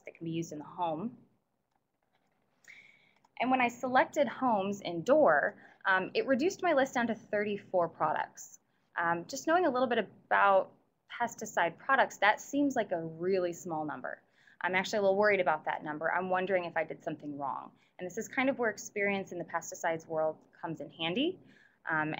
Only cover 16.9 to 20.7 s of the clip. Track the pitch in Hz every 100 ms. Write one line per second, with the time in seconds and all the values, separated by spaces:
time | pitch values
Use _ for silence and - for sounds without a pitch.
16.9 | 151 165 151 147 143 139 85 - - _
17.9 | - 180 226 220 - 262 277 233 208 -
18.9 | 208 202 196 180 175 165 170 - 180 175
19.9 | 165 165 160 156 156 _ _ 170